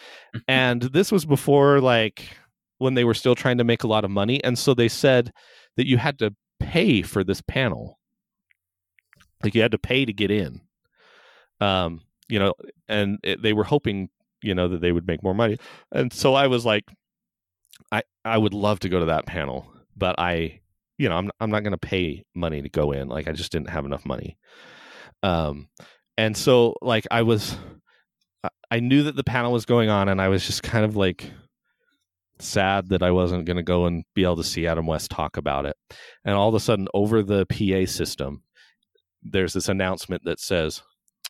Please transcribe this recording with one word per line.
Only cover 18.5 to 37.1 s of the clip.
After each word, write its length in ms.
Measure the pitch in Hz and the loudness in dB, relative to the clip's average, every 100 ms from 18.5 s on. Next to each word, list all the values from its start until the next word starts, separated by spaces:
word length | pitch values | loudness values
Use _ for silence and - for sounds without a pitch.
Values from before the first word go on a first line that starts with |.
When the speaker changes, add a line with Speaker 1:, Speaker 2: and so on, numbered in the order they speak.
Speaker 2:
love 260 | 101 104 101 | 0 0 0
to 80 | 95 | 0
go 100 | 90 | 0
to 60 | 82 | 2
that 200 | 78 - | 0 -2
panel, 460 | 87 69 65 - _ _ - | -6 -6 -8 -14 _ _ -4
but 240 | 92 - | -2 0
I, 420 | 87 85 80 - _ _ _ - | -2 -2 -4 -8 _ _ _ -4
you 120 | 127 | -2
know, 80 | 85 | 0
I'm, 140 | 98 - | -4 -6
I'm 100 | 110 | -2
not 120 | 107 | -2
gonna 140 | 104 92 | -2 -6
pay 460 | - 95 85 69 _ 87 | -4 -2 -2 -6 _ -6
money 260 | 85 76 | -4 -4
to 80 | 71 | -4
go 220 | 80 73 | -2 -2
in." 160 | 69 67 | -2 -6
Like, 200 | 78 80 | -8 -8
I 40 | |
just 200 | 80 85 | -8 -6
didn't 180 | 82 - | -8 -6
have 160 | 82 69 | -8 -6
enough 200 | 69 67 | -8 -8
money. 320 | 64 - - _ - - - - - - _ | -8 -10 -16 _ -20 -20 -20 -20 -20 -20 _
Um, 460 | 98 85 76 71 71 _ - _ _ - | -2 0 -2 -6 -14 _ -20 _ _ -2
and 180 | 110 107 | -2 0
so, 400 | - 127 117 - | 4 4 4 0
like, 240 | 123 113 - | -2 -2 0
I 100 | 117 | 0
was, 320 | 113 110 - - - - _ _ _ _ _ _ | 2 2 0 -10 -14 -20 _ _ _ _ _ _
I, 60 | - - _ | -12 -12 _
I 80 | 117 | -2
knew 240 | 120 139 | 4 4
that 120 | 147 135 | 2 -2
the 80 | |
panel 280 | 135 123 120 | -2 0 0
was 140 | 120 110 | -2 2
going 240 | 120 110 | 2 4
on, 200 | 104 98 | 2 2
and 120 | 95 | 2
I 60 | 95 | 2
was 160 | 95 - | 2 -2
just 180 | - | -6
kind 200 | - 120 107 | -2 0 0
of, 100 | 104 | 2
like, 360 | 95 85 - - _ _ _ _ _ _ _ _ _ _ | 0 0 -14 -20 _ _ _ _ _ _ _ _ _ _
sad 500 | - 104 95 98 92 | -4 0 2 0 0
that 120 | 92 | 0
I 80 | 90 | 2
wasn't 340 | 92 87 90 85 | 2 2 -2 -4
gonna 180 | 87 | -4
go 220 | 85 87 87 | 0 2 2
and 180 | 85 - | -2 -4
be 100 | - | 0
able 120 | 90 82 | 2 0
to 60 | |
see 240 | 80 82 82 | -2 -4 -2
Adam 180 | 82 80 | -2 -2
West 220 | 80 - | -4 -6
talk 260 | - 76 - | -6 -6 -4
about 280 | 71 71 69 | -4 -4 -6
it. 100 | - _ - - - - | -10 _ -20 -20 -10 -2
And 100 | 101 | 2
all 140 | 104 | 2
of 60 | 110 | 2
a 40 | |
sudden, 280 | - 104 95 | 0 -2 0
over 300 | 98 104 | -2 2